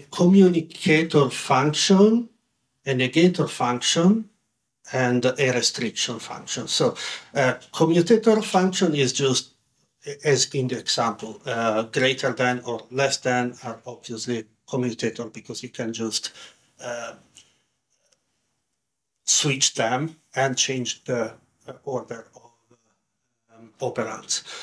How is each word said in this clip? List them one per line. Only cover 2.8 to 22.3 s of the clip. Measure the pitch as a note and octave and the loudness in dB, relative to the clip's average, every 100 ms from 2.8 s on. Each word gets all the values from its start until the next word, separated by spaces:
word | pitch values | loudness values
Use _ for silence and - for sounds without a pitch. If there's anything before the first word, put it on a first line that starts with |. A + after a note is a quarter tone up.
| - | -4
a | |
negator | B2+ B2+ D#3+ F3+ F3 - | 0 0 4 4 4 -2
function, | - B2 B2 - - F3+ A3 A3 _ _ _ _ _ - | -2 -2 -2 0 4 4 4 0 _ _ _ _ _ -6
and | C3 B2+ B2 | -2 0 2
a | B2+ B2+ C3+ | 0 0 0
restriction | B2+ A2 - A#2 - - A2+ | 0 -2 -2 -6 -4 -6 -6
function. | - D2+ - - A2 | -12 -14 -10 -10 -4
So, | - C3 - - - - | 0 0 -2 -8 -12 -8
uh, | C#3 B2+ B2 - | 0 0 0 -6
commutator | - D#3+ E3+ E3+ A3 A#3 A3 | 0 2 4 4 4 4 2
function | G#3 F#3+ F#3 F#3 F#3 | 2 2 2 2 0
is | D3 C3 | 2 0
just, | - C3+ C3 - _ _ _ _ _ - C#3+ | 0 0 0 -4 _ _ _ _ _ -18 -6
as | D#3 C3+ - | 0 0 0
in | C#3 B2+ | -2 -4
the | A#2+ | -4
example, | - - A2+ G#2+ A2 A2 - | -4 -2 -2 -4 -12 -12 -8
uh, | A#2 A#2 A2 | -4 -2 -2
greater | A2+ - C3 C3 C3+ | -2 0 0 0 -2
than | A#2 B2 B2 | 0 -2 -2
or | A#2+ A2+ - | -6 -10 -6
less | B2+ C#3 - | -2 -2 0
than | C3 B2 B2 B2 | 0 0 -2 -6
are | A#2+ A2+ | -12 -12
obviously | - A#2+ - A2+ B2 A#2+ A2 _ - | -14 -16 -12 -10 -6 -6 -8 _ -8
commutator | C3+ B2 A2+ A#2 - A#2 | -4 -4 -4 -6 -6 -12
because | - - A#2 | -14 -16 -14
you | B2 | -12
can | - A2+ | -10 -8
just, | A2+ A2+ G#2 - - - _ _ - | -6 -6 -6 -8 -16 -20 _ _ -18
uh, | B2 A#2+ A#2 G2+ _ - _ _ _ _ _ _ _ _ _ _ _ _ _ _ _ _ _ _ | -12 -12 -12 -16 _ -20 _ _ _ _ _ _ _ _ _ _ _ _ _ _ _ _ _ _
switch | - - D3+ C3+ - | -4 0 0 0 -2
them | - A2+ B2+ D#3+ - _ | 0 -2 -2 -4 -10 _
and | - C3+ B2+ | -2 -2 0
change | - C3 A#2+ - | -2 -4 -6 -8
the, | - B2 A2+ - _ _ - | -6 -4 -4 -10 _ _ -20
uh, | C3+ | -16
order | - C3 A2+ A#2 A2 | -10 -8 -8 -14 -18